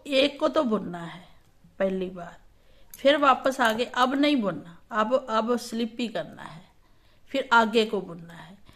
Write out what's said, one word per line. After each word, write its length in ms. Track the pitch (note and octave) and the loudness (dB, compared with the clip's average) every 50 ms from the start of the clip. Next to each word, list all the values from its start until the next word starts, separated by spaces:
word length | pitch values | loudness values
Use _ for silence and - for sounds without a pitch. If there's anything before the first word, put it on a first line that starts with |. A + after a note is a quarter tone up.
| - C#4+ | -6 0
एक 320 | C#4 C4 C#4 C#4+ C#4+ - | 2 4 4 4 2 0
को 80 | D#4 D4 | -2 0
तो 140 | - D#4+ D4+ | 2 2 2
बुनना 380 | A#3 G#3+ F#3+ F3+ F3 F3 E3+ E3+ | 2 0 -2 -2 -4 -10 -10 -12
है 200 | E3 E3 F3+ - - - - _ _ _ _ _ E3+ _ - | -12 -14 -16 -20 -20 -20 -20 _ _ _ _ _ -12 _ -2
पहली 300 | G3 F#3+ F#3+ F#3+ F#3 F#3 | -2 -2 -2 -2 -4 -6
बार, 280 | F#3 F3 E3+ E3+ - - - - _ _ _ _ - - - - - | -8 -12 -16 -16 -18 -20 -20 -20 _ _ _ _ -20 -20 -20 -20 -6
फिर 240 | - - C4+ D4 D4+ | 0 4 4 4 6
वापस 420 | C#4+ C#4 B3+ B3 - C4+ C4 C4 | 6 4 4 4 2 -2 0 2
आ 100 | B3 A3+ A3 | 2 0 2
गए, 120 | A3+ B3 | 0 -2
अब 280 | - - B3 B3 B3 C#4 | -2 0 2 2 2 2
नहीं 260 | C4+ C#4+ D4 D4 C4 | 2 2 2 2 2
बुनना, 360 | G#3 F#3+ E3 - - - - - - - | 0 0 -2 -6 -8 -14 -20 -20 -14 -6
अब, 340 | - G#3+ G#3+ A3+ B3+ C4+ C4 | -2 -2 0 2 0 0 0
अब 300 | B3 A3 A3 A3 A#3 B3 A#3 | 0 -2 0 0 0 -2 -2
स्लिप 400 | - - A3+ A3+ A#3+ A3+ - - | -4 -6 -6 -4 -4 -4 -4 -6
ही 80 | A#3+ G#3+ | -6 -6
करना 360 | - F3+ D3+ - - - D3 | -4 -6 -8 -8 -10 -16 -16
है, 220 | - D3+ E3 - - _ _ - _ _ _ _ _ _ _ - - | -16 -16 -18 -20 -20 _ _ -20 _ _ _ _ _ _ _ -12 -6
फिर 180 | - C4+ B3+ - - | -4 -4 0 4 4
आगे 320 | A#3 A3+ A3 A3 A#3 G#3+ | 4 4 4 4 2 2
को 140 | A3 - G3 | 2 0 -6
बुनना 320 | F3+ F3+ E3 E3+ - E3+ E3+ | -6 -8 -12 -16 -16 -18 -18
है। 240 | E3+ - - - - - - - | -18 -20 -20 -20 -20 -20 -20 -20